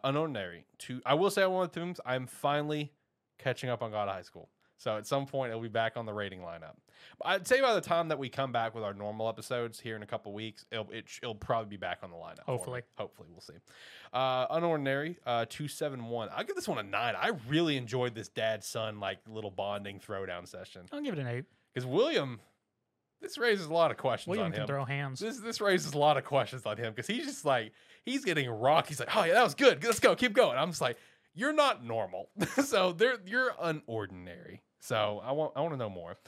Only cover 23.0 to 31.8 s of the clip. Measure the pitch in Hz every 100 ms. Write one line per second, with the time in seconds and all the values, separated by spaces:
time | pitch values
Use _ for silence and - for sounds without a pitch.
23 | _ _ 381 294 240 202 151 165 160 -
24 | 131 117 - - 90 107 107 139 127 139
25 | 139 131 214 254 220 220 202 180 147 147
26 | 147 139 - 139 113 127 110 104 117 107
27 | 120 233 294 - 147 127 110 - - -
28 | - 269 254 147 127 107 127 156 - 147
29 | 120 220 170 208 220 139 262 143 233 220
30 | 240 170 247 208 185 123 165 160 135 113
31 | - _ _ 160 269 208 262 -